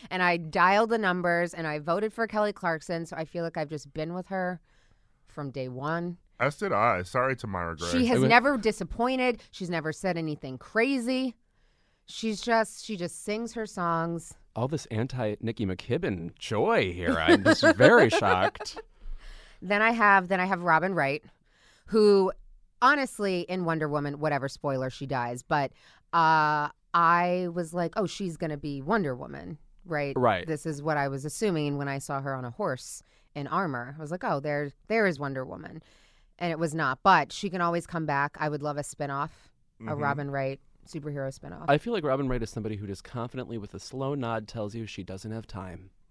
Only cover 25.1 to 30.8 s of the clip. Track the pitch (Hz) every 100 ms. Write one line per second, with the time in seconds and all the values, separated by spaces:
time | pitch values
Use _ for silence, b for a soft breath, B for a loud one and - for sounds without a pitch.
25.1 | 135 120 123 - 151 139 b b b _
26.1 | 170 160 160 151 151 147 - _ 170 165
27.1 | 175 180 180 180 170 165 175 170 220 185
28.1 | - 196 156 165 147 147 143 135 220 156
29.1 | 123 139 139 175 156 - - 180 156 143
30.1 | 131 123 95 156 151 165 143